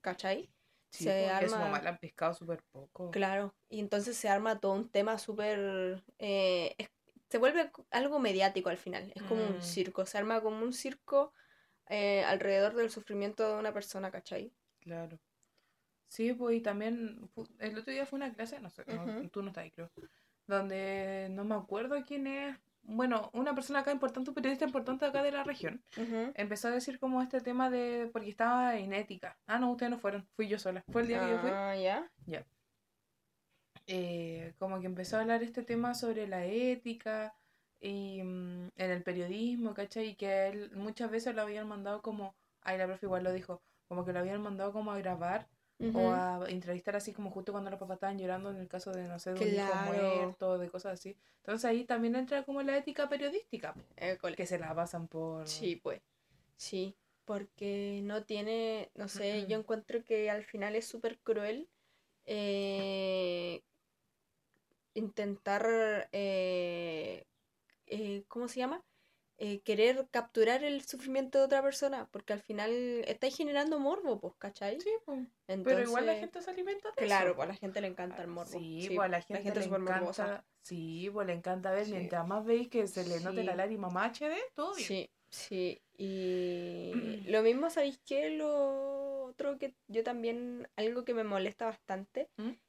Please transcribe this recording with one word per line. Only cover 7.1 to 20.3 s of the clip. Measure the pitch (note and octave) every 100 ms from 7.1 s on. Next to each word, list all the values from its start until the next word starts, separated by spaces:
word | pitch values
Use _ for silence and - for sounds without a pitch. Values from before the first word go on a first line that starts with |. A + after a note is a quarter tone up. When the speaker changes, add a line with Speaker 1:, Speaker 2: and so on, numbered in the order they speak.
| _ _
Speaker 1:
se | A#3
vuelve | B3+ E4
c-, | D#4 - -
algo | A#3 C#4 D4
mediático | A#3+ F#3+ F#3+ G3 F#3
al | F3
final, | - F3+ F#3+
es | -
como | - A3
un | G#3+ F3+
Speaker 2:
Mm. |
Speaker 1:
circo, | F3 F3 F#3 -
se | F#3+ G#3
arma | G#3+ A3+
como | A3 A3
un | A#3
circo, | B3+ C4+ C4+ - C#4 C#4+ _ _ _ _ _ _
eh, | G#3 G3+ G3
alrededor | - F#3+ G3 G3 G3+
del | A#3 A#3
sufrimiento | A3+ G#3 G#3 G3+ G#3+ A3
de | G#3+
una | G#3+
persona, | G#3 G3+ G3 F#3+
¿cachai? | F#3 - - G#3+ _ _ _
Speaker 2:
Claro. | E3+ E3 E3 E3 _ _ _ _ _ _ _ _ _
Sí, | - A3+
pues, | A#3+ A#3+ A#3
y |
también | A3+ G3+ A3 A#3 A3+ A3+ G3+
fu-, | - A3 -
el | G#3+ G#3+
otro | A#3
día | C4+
fue | C#4 C#4
una | C#4
clase, | A3 A3+ C#4+
no | G3+
sé, | - -
no, | A3
Speaker 1:
Ujú. | F3 A3 F3+
Speaker 2:
tú | G#3
no | G3
estás | F3+
ahí, | E3
creo, | - E3+ - E3 _ _